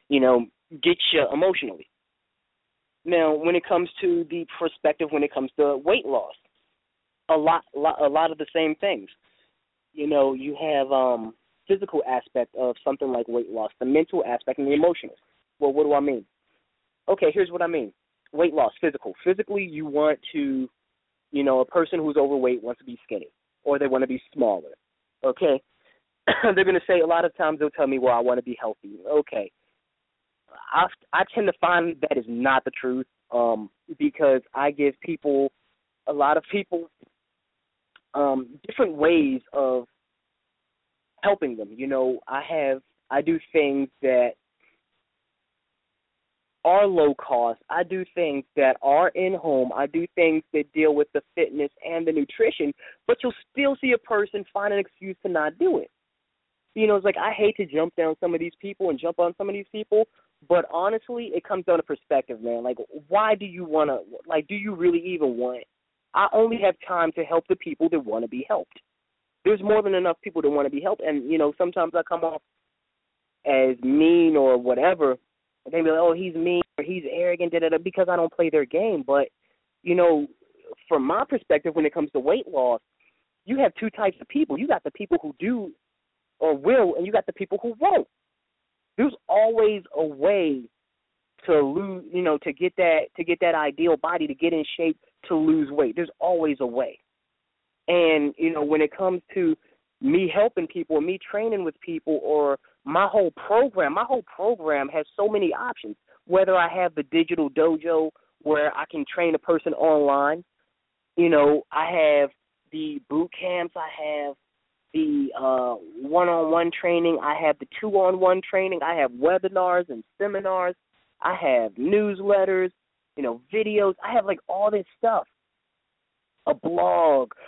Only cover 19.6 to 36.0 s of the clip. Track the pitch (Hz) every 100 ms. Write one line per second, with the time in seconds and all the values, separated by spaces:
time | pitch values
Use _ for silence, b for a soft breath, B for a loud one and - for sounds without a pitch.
19.6 | 185 156 156 147 151 143 - 156 139 135
20.6 | 127 _ _ _ _ _ _ 147 139 131
21.6 | 127 180 165 170 156 147 139 143 127 123
22.6 | 113 120 131 120 - 104 - _ _ _
23.6 | - 143 139 131 131 127 - 147 117 92
24.6 | 76 - _ _ _ _ 135 127 175 -
25.6 | _ _ _ _ _ _ - - 233 190
26.6 | 190 180 - 180 160 170 175 - 156 151
27.6 | 151 - 135 135 127 120 123 123 123 120
28.6 | 117 104 101 104 98 151 143 113 98 _
29.6 | _ _ _ _ _ _ _ _ _ -
30.6 | - 151 180 - - 160 190 - 202 -
31.6 | 170 175 170 151 151 135 113 120 131 131
32.6 | 135 - 131 127 127 _ - 120 117 110
33.6 | 104 _ - 160 151 - 143 131 - 127
34.6 | 143 147 143 135 - 160 147 135 139 _
35.6 | _ _ _ _